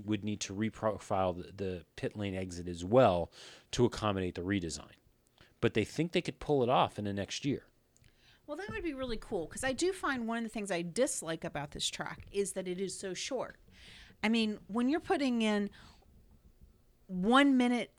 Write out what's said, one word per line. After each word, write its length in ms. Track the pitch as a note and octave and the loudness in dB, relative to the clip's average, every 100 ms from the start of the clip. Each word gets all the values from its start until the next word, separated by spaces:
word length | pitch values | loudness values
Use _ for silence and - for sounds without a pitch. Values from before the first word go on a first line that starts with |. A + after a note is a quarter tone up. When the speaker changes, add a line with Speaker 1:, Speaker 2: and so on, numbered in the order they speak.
Speaker 1:
would 180 | G2+ G#2+ | -2 -2
need 180 | G#2 G#2 | -2 -4
to 120 | - | -4
reprofile 880 | G2 A2 - A2 G2+ - G2 F#2+ F2+ | -2 -2 0 -2 -2 -2 0 0 0
the, 100 | E2+ F#2+ | -6 -6
the 200 | G2 F2+ E2+ - | -6 -6 -10 -8
pit 220 | C3 G#2 | -8 -4
lane 160 | G2+ | -4
exit 340 | F#2+ F#2+ F2 F2 | -4 -6 -8 -8
as 160 | E2+ | -6
well 480 | F2+ A#2+ A#2+ F2 E2 - - - _ | 4 6 8 6 0 -8 -20 -20 _
to 160 | - A#2 | 0 2
accommodate 480 | - G#2+ F#2+ F#2 | 2 -2 0 -2
the 80 | F2+ | -4
redesign. 500 | F2+ G2+ E2+ D#2 - - _ _ _ _ - _ | -2 0 -2 -6 -12 -20 _ _ _ _ -20 _
But 100 | A#2 | 0
they 120 | - | 2
think 280 | G2+ - E3+ | 0 -2 -2
they 80 | F#3 | 0
could 160 | E3 - | -2 -4
pull 240 | - C#3+ | 0 2
it 60 | A#2 | 4
off 300 | C#3+ B2 - | 4 2 0
in 80 | G2+ | -4
the 80 | |
next 320 | G2+ F#2+ - C#3+ | -4 -4 -4 -4
year. 160 | A#2+ - _ _ _ - _ _ _ - | -4 -6 _ _ _ -20 _ _ _ -14
Speaker 2:
Well, 80 | D4 | -12
that 120 | G4+ | -8
would 140 | A4 | -6
be 100 | F4 | -6
really 220 | C4 B3+ A3 | -6 -6 -6
cool, 320 | - G3+ D3+ | -6 -6 -6
'cause 160 | - | -4
I 80 | C4 | -4
do 200 | C4 F4 | 0 -2
find 360 | F#4+ F4+ C4 A3+ | 0 -2 -2 -2
one 100 | A3+ | -4
of 60 | |
the 40 | A3+ | -4
things 200 | A3+ G3+ | -6 -4
I 100 | F3 | -2
dislike 600 | F3 E3+ C#4 - D#3+ E3 | -2 0 0 0 -4 -6
about 300 | E3 D3+ C#3+ | -6 -6 -8
this 160 | - - | -4 -6
track 400 | - D#3 - - | -4 -8 -10 -6
is 220 | G3+ G3 | -2 -2
that 160 | F#3+ F#3 | -2 -4
it 120 | F3+ | -4
is 160 | F#3+ - | -4 -6
so 160 | G3 | -6
short. 440 | F3+ - B3+ - - - - - - - - | -6 -4 -4 -6 -10 -20 -20 -20 -20 -20 -2
I 60 | G#3+ | 2
mean, 320 | A3+ A3 G#3 - | 4 2 0 -4
when 200 | G#3 B3 | 0 2
you're 120 | E4 | 2
putting 420 | - F#4 C4+ A#3+ | 2 2 2 2
in 260 | A3 G#3 G3+ - - - - - - - - _ - _ _ _ - | 4 2 0 -4 -20 -20 -20 -20 -20 -20 -20 _ -20 _ _ _ -8
one 480 | F#3 F#3+ B3+ C#4+ C4 | 0 6 8 8 8
minute, 340 | B3 B3 G3+ | 6 2 -2